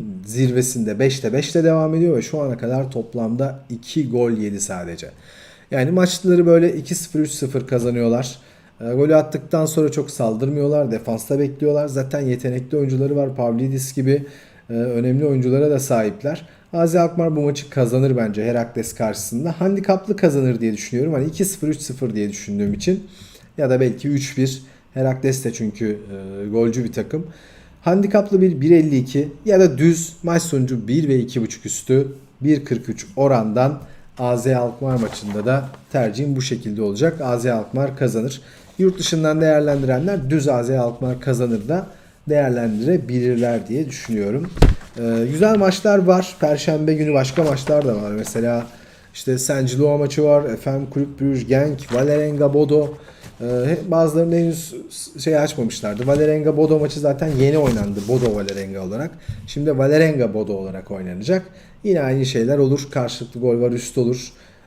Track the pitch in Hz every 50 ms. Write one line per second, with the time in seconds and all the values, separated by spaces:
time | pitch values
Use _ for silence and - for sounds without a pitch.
0 | 110 104 92 92 95 104 113 127 131 123 123 127 123 - - 120 110 107 101 107
1 | 131 135 131 - - 110 117 143 147 - - 170 160 165 160 160 156 156 160 165
2 | 175 170 147 117 113 - 156 151 143 131 117 120 117 117 127 135 135 131 - 117
3 | 110 - - 120 113 110 117 127 139 135 135 - - - 117 113 - - - 160
4 | 139 117 117 120 120 117 113 107 104 104 101 98 - - 95 90 87 85 85 -
5 | - - - - - - - - - - - - - - 135 131 127 156 180 185
6 | 180 180 - - - 180 175 175 170 170 170 165 170 175 - 151 - - 175 -
7 | - - - 156 151 151 - - 139 127 139 131 131 - 131 120 117 123 120 120
8 | 117 117 117 123 131 - - - - - _ _ _ _ _ - 113 117 123 135
9 | 147 151 156 156 151 156 - 135 - - 170 156 160 156 - 160 151 143 135 151
10 | - - - - 120 113 110 110 135 135 147 147 143 143 151 147 139 113 110 107
11 | - 123 113 113 - - 139 139 143 135 135 - 151 147 147 147 151 143 131 135
12 | 131 131 151 147 139 127 123 123 - 123 123 127 127 - 156 147 139 131 131 127
13 | 139 139 143 143 139 131 131 127 120 117 117 117 131 135 135 131 - - - 143
14 | 131 135 143 143 139 - - - - - - - _ - 117 117 120 127 117 117
15 | 123 127 127 139 151 147 139 131 127 127 131 139 151 151 143 131 135 - 127 113
16 | 107 104 95 - 139 147 165 - - - - - _ - - 165 170 165 170 175
17 | 170 160 170 170 165 165 156 151 147 147 139 - - - - 135 123 110 123 131
18 | 135 135 127 120 113 104 101 107 110 120 120 120 117 - - 117 107 - - -
19 | 117 107 101 - - - 117 123 156 170 156 - 180 196 202 196 196 - 190 185
20 | - 214 190 - 185 160 139 139 131 127 117 110 113 110 107 - - - 127 120
21 | 143 165 151 127 143 156 - - 185 190 - - 156 151 147 - - - 127 -
22 | 131 113 104 104 104 101 98 - - 101 101 101 104 101 101 - - 180 190 202
23 | - - - - - - - - - - - - 143 127 127 127 131 120 - -
24 | 139 143 143 135 131 - - 131 131 131 - - - - - - _ _ - 131
25 | 131 131 131 131 - 135 131 - - 117 113 - 110 104 104 - 113 104 104 104
26 | 104 98 98 98 95 95 98 98 101 104 107 113 117 117 117 127 117 107 - 117
27 | 104 - 151 160 165 - - - - - - - - - - - - 170 180 202
28 | 196 196 208 208 208 - 196 185 185 185 160 131 139 165 175 160 156 151 139 127
29 | 123 - - 139 147 143 - - - 214 196 190 185 160 131 127 156 170 165 165
30 | - - - - 175 170 170 165 - - 143 135 127 127 127 113 101 110 131 160
31 | 156 139 131 127 113 - - 123 110 - - - - 101 - - - - 131 135
32 | 139 135 - - - - _ - 131 151 151 139 - - 123 113 - 117 104 -
33 | - - - 131 139 139 131 113 107 110 107 123 131 135 147 - - - - -
34 | - - - - 123 123 123 117 113 131 131 123 120 117 120 - 139 131 127 120
35 | 110 104 - - 104 104 101 107 104 123 131 139 135 135 - - - - - 135
36 | 117 107 101 123 147 143 135 131 127 - 123 - - 110 104 110 107 101 101 107
37 | 156 165 160 156 139 123 123 117 117 127 117 110 101 - - 135 139 131 131 -
38 | 131 117 107 113 117 139 - - - - - - - - - - 185 185 185 185
39 | 156 - 170 160 156 156 156 160 165 156 151 151 147 147 143 139 135 127 127 131
40 | 165 196 202 165 131 131 160 151 131 147 127 120 120 127 135 127 120 117 120 -
41 | 131 127 123 127 - 135 127 120 123 120 113 104 101 127 165 190 196 - - -
42 | - - _ _ - 147 151 147 139 127 123 120 117 113 107 107 120 156 180 -
43 | - 120 123 123 123 123 123 117 120 120 120 107 92 110 117 151 156 127 - -
44 | - 120 113 104 101 101 117 143 170 - - - - - - - - - - 120
45 | 117 117 113 113 117 131 151 160 208 214 220 202 190 185 185 - - 208 202 196
46 | 180 185 180 185 185 - - - 160 151 147 143 - 175 156 151 156 156 156 151
47 | 156 151 143 135 131 131 - 175 156 147 135 131 - - 151 147 143 123 110 104
48 | 104 104 104 110 107 - - 113 117 120 120 117 117 - - - - - - -
49 | - - - - - 135 127 123 - - 143 135 131 123 127 135 147 147 147 147
50 | 143 135 - 156 151 147 147 147 147 123 110 - - 139 135 139 139 131 - 139
51 | 143 139 - - 135 139 135 127 110 117 131 135 147 151 139 131 - - 117 123
52 | 139 147 147 151 151 151 147 143 147 139 143 147 147 135 151 151 147 143 147 -
53 | - - - - - - - - 117 120 123 123 127 147 170 156 160 185 165 165
54 | 165 156 151 165 170 170 170 170 170 165 151 - - - 120 135 - - - -
55 | - - - 143 - 160 156 147 151 151 - 143 117 110 - - 113 104 104 110
56 | 123 139 143 147 151 151 151 156 147 156 143 151 160 151 156 151 147 135 - 151
57 | 147 143 139 139 165 156 143 127 135 139 151 156 143 127 113 107 101 104 101 104
58 | 98 110 127 123 123 113 104 104 98 98 98 98 95 95 98 95 95 92 104 123
59 | 156 165 - - - - - - - - - 143 147 156 139 131 135 143 151 156
60 | 160 160 151 131 117 104 101 107 101 98 101 95 95 95 92 92 90 - 101 95
61 | 92 90 90 92 107 160 185 190 185 - - - - - - - - 208 180 156
62 | 139 131 131 135 127 131 - 117 113 127 147 143 139 131 143 135 - - - 135
63 | 123 117 - - 120 - - 117 123 123 117 117 123 120 120 123 - - - 135
64 | 120 117 123 127 - - - - - - - _ _